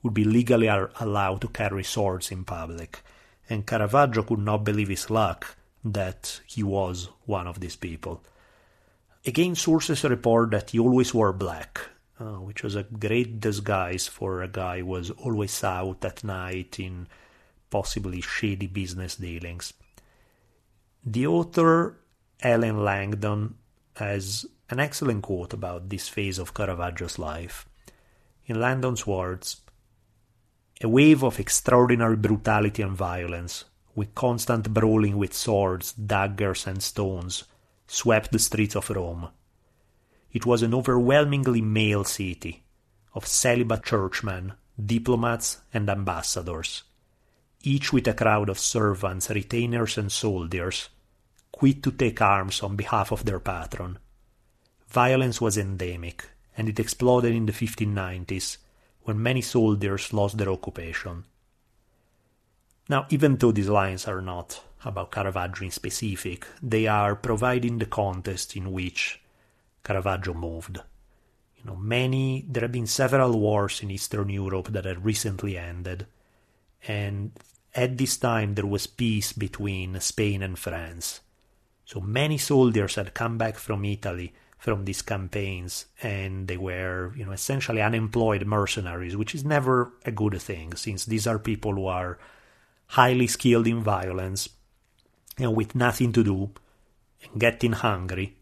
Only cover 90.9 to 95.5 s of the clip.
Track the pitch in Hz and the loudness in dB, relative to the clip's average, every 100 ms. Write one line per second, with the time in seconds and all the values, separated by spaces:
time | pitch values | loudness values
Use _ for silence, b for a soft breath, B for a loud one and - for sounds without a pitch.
90.9 | 95 - 110 110 110 107 104 110 98 95 | -6 -2 0 0 0 -2 -2 -2 -2 -2
91.9 | 90 90 87 b b b b b b b | -2 -4 -8 b b b b b b b
92.9 | - 123 127 120 - 127 117 117 117 110 | 6 6 6 2 4 6 6 6 2 0
93.9 | 95 92 92 95 98 - _ _ _ _ | 0 -2 -4 -4 -6 -8 _ _ _ _
94.9 | _ _ _ - - 127 | _ _ _ -20 -4 0